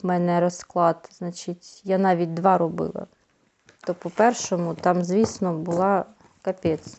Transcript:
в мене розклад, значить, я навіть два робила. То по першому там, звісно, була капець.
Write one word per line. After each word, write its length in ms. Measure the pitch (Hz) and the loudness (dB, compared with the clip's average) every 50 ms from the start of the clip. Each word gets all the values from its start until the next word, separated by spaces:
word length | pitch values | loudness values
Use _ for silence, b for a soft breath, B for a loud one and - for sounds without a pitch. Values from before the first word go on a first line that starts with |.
в 40 | - | -2
мене 340 | 180 180 175 175 175 170 175 | 0 0 2 2 2 2 2
розклад, 680 | 175 180 175 - - _ - 180 170 170 165 165 - - | 2 0 0 -4 -14 _ 0 2 2 2 2 0 -8 -20
значить, 720 | - - 180 175 175 - - 185 175 175 _ - - - - | -14 -10 -10 -10 -10 -10 -10 -10 -10 -10 _ -20 -20 -14 -4
я 140 | 190 190 | -2 0
навіть 360 | 190 196 190 180 170 175 165 165 | 2 4 4 4 2 0 -2 -2
два 240 | 170 185 196 185 | 0 2 2 4
робила. 500 | 175 170 165 175 170 165 160 - - - - _ _ _ _ _ _ _ _ _ _ _ - _ _ - | 4 2 -2 -2 -4 -6 -6 -6 -10 -12 -12 _ _ _ _ _ _ _ _ _ _ _ -20 _ _ -8
То 80 | - 175 | -8 -8
по 160 | - - 170 | -6 -8 -10
першому 640 | - - 214 240 233 - - - 190 175 175 165 160 | 0 2 2 2 2 0 -4 -4 -2 -2 -2 -4 -4
там, 300 | - - 180 180 180 175 | -2 0 2 2 2 0
звісно, 500 | 175 185 214 226 - - - 190 180 165 | 0 2 2 2 0 0 -4 -4 -2 -2
була 520 | 156 160 175 170 175 185 196 202 185 - - - _ _ _ _ _ | -4 -4 -4 -2 0 2 2 2 0 -2 -4 -14 _ _ _ _ _
капець. 560 | - 190 185 - - 165 156 160 - - - | -6 -6 -6 -2 -2 -2 -2 -2 -6 -16 -20